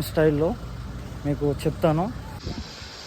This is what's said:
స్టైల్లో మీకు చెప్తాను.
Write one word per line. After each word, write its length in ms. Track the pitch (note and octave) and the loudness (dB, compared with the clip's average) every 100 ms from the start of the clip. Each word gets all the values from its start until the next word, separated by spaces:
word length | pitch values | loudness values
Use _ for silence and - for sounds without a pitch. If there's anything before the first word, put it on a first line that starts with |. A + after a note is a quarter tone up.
| D#3 | 4
స్టైల్లో 420 | - D#3 D3 E3 A#3 - - - - - - C#3+ | 4 6 6 2 0 -6 -8 -8 -8 -8 -4 -2
మీకు 200 | C#3+ D3 C#3 | 2 2 2
చెప్తాను. 420 | D#3+ - E3 D#3 G3+ - - - - - - - - - | 0 4 4 4 0 -4 -10 -8 -6 -6 -8 -10 -14 -12